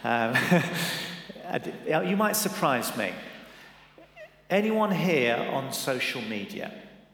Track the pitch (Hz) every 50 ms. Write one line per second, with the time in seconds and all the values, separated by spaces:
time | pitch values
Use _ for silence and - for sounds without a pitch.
0 | - 117 117 117 113 117 127 156 - - 180 170 - - - - - - - -
1 | - - - - - - - - - - - - - - - - - - 151 165
2 | 185 180 196 196 220 208 196 - - - - - 175 156 131 120 104 - - 123
3 | 104 92 92 - - - - - - - - - - - - - - - - -
4 | - - _ - - - _ - _ _ - 202 208 214 214 214 214 202 190 165
5 | 160 185 170 143 123 120 117 127 - - 139 135 135 135 127 - - - 135 123
6 | 120 - - 131 113 110 110 104 98 - - - - - - - - - - -
7 | - -